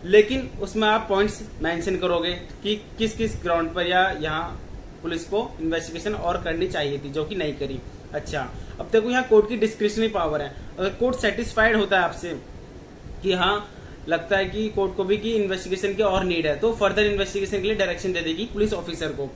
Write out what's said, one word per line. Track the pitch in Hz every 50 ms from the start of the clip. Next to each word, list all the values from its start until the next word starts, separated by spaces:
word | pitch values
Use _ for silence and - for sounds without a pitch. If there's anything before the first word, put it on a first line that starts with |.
| -
लेकिन | 175 196 214 214 214 262 262 247 - - -
उसमें | 202 190 - 220 214 214
आप | 214 220 220 -
points | 196 196 208 214 - - 220 - - -
mention | 165 165 170 170 170 196 185
करोगे | 175 180 175 175 170 170 180
कि | 175 175 - - - - - 202 214 208 - - - -
किस | 226 220 -
किस | - 226 214 - -
ground | - 175 170 170 165 160 165
पर | 180 175
या | 175 180 185 185 190 175 151
यहाँ | 151 156 156 160 170 175 180 - - - - - - - - -
पुलिस | - 175 170 165 -
को | - 196 208 247 - - -
investigation | 160 160 165 160 165 - 165 170 - 208 -
और | - 165 170 175 175
करनी | - 170 160 165 185 190
चाहिए | - 151 147 139 143 135
थी, | 139 139
जो | 139 156 151
कि | 151 208
नहीं | 185 160 151 135
करी। | - 143 131 135 123 - - - - - -
अच्छा, | - 151 147 - - 143 131 127 - - - - - -
अब | - -
देखो | - 220 214 247
यहाँ | 247 262 254 -
court | 220 214 208 214
की | 247
discretionary | 214 214 214 - - 214 208 208 220 226 220
power | 214 185 170 156 151 147
है। | 143 135 - - - - - -
अगर | 185 196
कोर्ट | 185 - 233 254 254
satisfied | 247 - 208 - - 240 - - 220 220 226 220
होता | 214 202 190 196 185
है | 175
आपसे | 160 - - - 175 160 - - - - - - - - - - - - - - - - -
कि | - 196
हाँ, | 185 180 175 185 208 208 208 - - - - - - - - 147
लगता | 165 165 165 - 202
है | 196 196
कि | 185 185 214 220 208
court | - 202 196 190 185
को | - 190
भी | 185 208
कि | 208 208 226
investigation | 226 214 202 190 190 185 - 180 190 185 208 196 196
की | 196
और | 220 196 185 196 185
need | 180 175 165 160
है, | 151 143 139
तो | 208 226
further | 226 - 208 190 185 208
इन्वेस्टिगेशन | 208 208 208 196 196 190 - 202 196 180 208
के | 196 185 208
लिए | 220
direction | 202 196 175 175 170 - 185
दे | 180 170
देगी | 165 160 160 170 220
पुलिस | 233 - 208 208 208
officer | 220 175 151 170 160 - 165 151
को। | 139 139 139 131 -